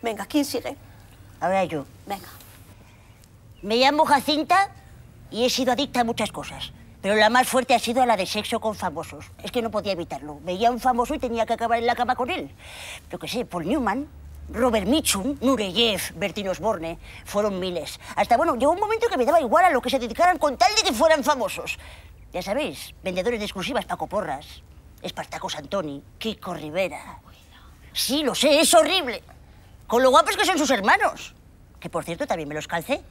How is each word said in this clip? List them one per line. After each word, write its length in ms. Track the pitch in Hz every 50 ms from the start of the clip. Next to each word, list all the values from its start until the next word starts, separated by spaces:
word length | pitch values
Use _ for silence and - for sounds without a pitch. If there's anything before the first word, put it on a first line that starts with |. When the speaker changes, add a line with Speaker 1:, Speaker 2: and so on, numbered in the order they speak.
Speaker 1:
Venga, 240 | - 233 220 196 196
¿quién 200 | - - 294 285
sigue? 320 | 285 - 240 - - 285 - - - - - - - - - - - - -
Speaker 2:
Ahora 240 | - 175 190 190 190
yo. 200 | 151 160 151 131 - - - -
Speaker 1:
Venga. 240 | - 403 190 - - - - - - - - - - - - - - - - - - - - - - - - - - - -
Speaker 2:
Me 140 | - 196 220
llamo 280 | 240 262 269 285 302 311
Jacinta 640 | - 294 269 - - 302 294 302 - - 285 302 - - - - - - - - - - - - -
y 140 | - 208 247
he 40 | 254
sido 240 | - - 262 247 247
adicta 280 | 233 285 - - 247
a 20 | 240
muchas 280 | 233 240 - 220 202
cosas. 400 | - 160 139 - - - - - - - - - - -
Pero 140 | - 196 208
la 140 | 214 214 214
más 180 | 233 254 254 -
fuerte 260 | - 262 247 - 254
ha 40 | 226
sido 220 | - 226 240 262
a 40 | 254
la 100 | 247 226
de 100 | 185 185
sexo 360 | - - 214 196 - 240 220
con 140 | - 220 202
famosos. 500 | - 202 180 143 160 156 - - 143 - - - - -
Es 80 | -
que 100 | - 254
no 80 | 226 226
podía 220 | 202 208 190 202
evitarlo. 480 | 196 165 170 - 156 143 147 151 147 139
Veía 280 | 143 180 180 180 233 233
a 20 |
un 80 | 247 233
famoso 340 | - 262 247 233 226 - 294
y 60 | 285
tenía 260 | - 247 233 233 220
que 80 | - 233
acabar 240 | 214 233 226 233 233
en 60 | 233
la 100 | 240 240
cama 200 | 233 247 214 254
con 140 | - 247 247
él. 200 | 359 311 - - - - - - - - - - - - - -
Yo 80 | - -
qué 80 | -
sé, 180 | - - 240 220
Paul 220 | - - 175 160
Newman, 400 | 180 254 320 247 208 202 262 285 - - - - - - - - -
Robert 380 | - 208 247 254 233 214 185
Mitchum, 500 | 196 269 320 - - - 196 185 262 285 -
Nureyev, 720 | - 262 269 226 208 190 165 202 233 233 202 170 - - -
Bertín 320 | 160 185 202 170 214 196
Osborne, 500 | 190 180 - 170 220 214 175 160 165 170 - - - - - -
fueron 340 | - - 202 208 214 196 185
miles. 400 | 180 185 180 165 147 - - - - - -
Hasta, 220 | - 196 - 233
bueno, 180 | 233 320 339 285
llegó 160 | 233 247 285
un 80 | 339 359
momento 280 | 427 403 453 453 453 466
que 80 | 392
me 80 | 277 240
daba 160 | 247 320 339
igual 240 | 294 220 226 320 370
a 40 | 359
lo 120 | 311 247
que 80 | - 247
se 100 | 247 269
dedicaran 380 | 233 233 240 - 330 359 370
con 180 | - - 294 254
tal 160 | - 339 392 415
de 80 | 440 427
que 100 | 392 277
fueran 300 | 214 311 320 311 302 240
famosos. 540 | 277 302 262 220 180 - - - - - - - - - - - - - - - -
Ya 100 | - 175
sabéis, 540 | 180 180 202 269 302 208 139 - - - - - -
vendedores 360 | 190 180 185 180 233 240 220
de 60 | 208
exclusivas, 400 | 196 - 196 175 175 277 226 -
Paco 220 | - 180 - 160
Porras, 560 | 143 - 208 190 151 139 139 151 - - - - - - - - - - -
Espartaco 480 | - 180 - - 160 - - 156 - 175
Santoni, 540 | - - 147 139 196 202 165 151 139 139 - - -
Kiko 360 | - - 220 196 - - 190 175
Rivera. 680 | 151 151 151 151 180 190 175 147 - - - - - _ - - - - - - - - - - - - -
Sí, 320 | - - - - 247 302 311
lo 100 | 247 185
sé, 260 | - - 294 294 294
es 120 | 320 - -
horrible. 480 | 330 311 294 359 381 311 247 214 - - - - - - - - - - - - - -
Con 160 | - - 240
lo 80 | 262 262
guapos 260 | 247 311 330 415 415
que 80 | 370 415
son 120 | - -
sus 140 | - 302 -
hermanos. 640 | 269 208 190 233 320 403 - - - - - - - - - - - - - - - -
Que, 100 | - 170
por 140 | - 165 143
cierto, 200 | - 170 165 285
también 240 | 285 220 170 156 143
me 60 | 151
los 120 | 151 147
calcé. 360 | - 175 170 156 - 277 - - -